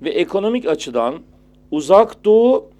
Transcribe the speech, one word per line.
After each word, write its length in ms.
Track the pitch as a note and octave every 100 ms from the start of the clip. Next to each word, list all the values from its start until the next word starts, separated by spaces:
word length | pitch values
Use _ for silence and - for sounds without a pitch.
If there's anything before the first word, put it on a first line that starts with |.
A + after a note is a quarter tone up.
ve 80 | C#3
ekonomik 580 | - E3+ G3 G#3 B3 B3
açıdan 480 | D#3 - A#2+ A#2 D#3+ - _ _ _ -
Uzak 540 | D3+ C#3+ F#3+ A3 - G#3
Doğu 440 | A3 A#3+ C4 - _